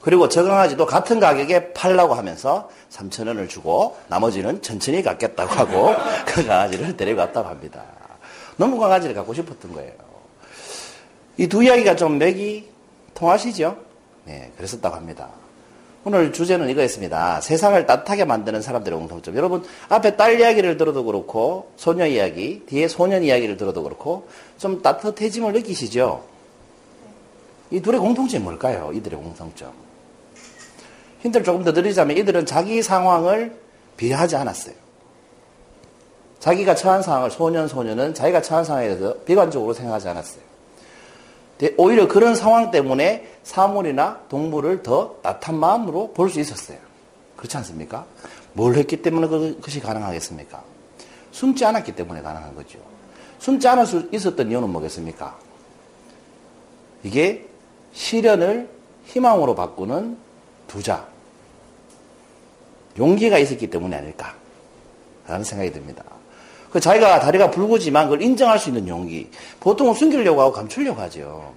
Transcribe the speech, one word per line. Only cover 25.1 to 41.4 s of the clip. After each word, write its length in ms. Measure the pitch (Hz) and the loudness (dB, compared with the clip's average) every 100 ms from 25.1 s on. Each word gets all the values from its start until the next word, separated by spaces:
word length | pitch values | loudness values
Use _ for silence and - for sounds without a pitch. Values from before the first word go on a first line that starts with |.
| 208 214 208 226 | -4 -6 -4 -2
느끼시죠? 680 | 208 220 180 117 117 123 69 - - - _ _ _ _ - - - - _ - _ _ | -2 -4 -8 -4 0 0 -2 -10 -20 -20 _ _ _ _ -20 -20 -20 -20 _ -20 _ _
이 100 | 185 | -6
둘의 180 | 185 247 | -2 0
공통점이 440 | 196 240 262 147 | 0 0 -2 -2
뭘까요? 480 | 92 80 127 104 76 | -6 -4 -4 -4 -6
이들의 260 | 87 101 78 | -8 -10 -12
공통점. 520 | 80 85 82 78 65 - - _ - _ _ - - - - - - - - - | -14 -16 -18 -18 -20 -20 -20 _ -20 _ _ -20 -20 -20 -20 -20 -20 -20 -20 -8
힌트를 220 | 240 226 | -2 0
조금 200 | 185 175 | 0 0
더 100 | 170 | 2
드리자면 440 | 156 190 185 147 151 | 0 0 2 2 2
이들은 280 | 202 175 151 | 0 0 0
자기 360 | 143 185 226 | -2 -2 -2
상황을 720 | 220 190 185 170 170 214 233 - - _ _ - | 0 2 2 2 2 0 -2 -12 -20 _ _ -6
비하하지 380 | 117 135 170 151 | -2 0 0 0
않았어요. 380 | 131 92 - - _ _ _ _ _ _ _ _ _ _ - _ _ _ _ _ | -4 -8 -14 -18 _ _ _ _ _ _ _ _ _ _ -20 _ _ _ _ _
자기가 360 | 156 180 196 175 | 0 2 4 2
처한 260 | 190 190 | 4 2
상황을, 300 | 190 139 127 | 2 0 -2
소년, 360 | - 165 165 156 | 0 -2 0 -4
소녀는 460 | 135 117 110 143 | -4 -6 -2 -4
자기가 280 | 156 147 175 | 0 2 2
처한 220 | 156 160 | 0 -2
상황에 240 | 160 139 117 | 0 -2 -2
대해서 280 | 92 98 - - | -2 -4 -6 2
비관적으로 480 | 185 170 143 110 | 4 4 0 -4
생각하지 340 | 113 120 107 95 | -6 -6 -6 -6
않았어요. 380 | 85 - - _ _ _ - - - - - - - | -10 -12 -18 _ _ _ -20 -20 -20 -20 -20 -20 -20